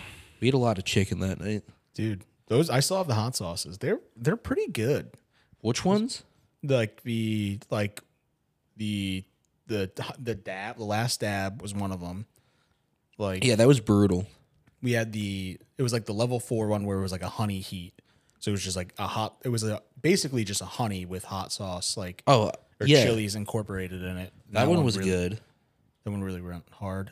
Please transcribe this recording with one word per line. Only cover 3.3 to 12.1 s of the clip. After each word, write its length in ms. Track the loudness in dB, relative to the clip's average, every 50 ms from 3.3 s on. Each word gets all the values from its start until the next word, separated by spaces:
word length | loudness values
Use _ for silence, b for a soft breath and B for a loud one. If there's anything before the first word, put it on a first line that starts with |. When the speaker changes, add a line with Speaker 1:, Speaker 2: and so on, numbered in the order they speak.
| -2
Speaker 2:
sauces. 420 | -4 -6 -6 -6 -6 -8 -8 -10 -6
They're, 200 | -4 -2 -2 -4 -4 _ _
they're 220 | -4 -2 -2 -2 -2
pretty 300 | -2 -4 -2 -2 -2 -2
good. 380 | -2 -2 0 0 0 0 -2 -6 -14 -20 _ _ _ _ _ _ -20 _
Speaker 1:
Which 220 | -2 -2 -2 2 2
ones? 400 | 4 4 4 2 0 -4 -8 -12 _ _ _ _ _ _ _ -2
Speaker 2:
Like, 400 | 0 2 2 2 0 -2 -8 _
the, 560 | -4 -2 0 0 0 0 0 0 -2 -4 -6 -6 -6
like, 320 | -2 -2 -2 -2 -4 -8 -16 _ _ _ _ _ _ _ _ _ _ _ _ _ _ -8
the, 460 | -4 -4 -2 -2 -2 -2 -4 -6 -8 -12 _ _ _ _ _ _ _ -4
the, 240 | -2 -2 -2 -2 -4 -8 -10 -10 -10 -10
the 180 | -6 -6 -6
dab, 420 | -6 -6 -10 -10 -8 -8 -10 -8 -8
the 60 | -4
last 340 | -2 0 0 0 0 -2 -2
dab 400 | -2 -2 -2 -2 -2 -4 -6 -8
was 120 | -10 -8 -6
one 180 | -4 -4 -4
of 100 | -6 -6
'em. 240 | -8 -10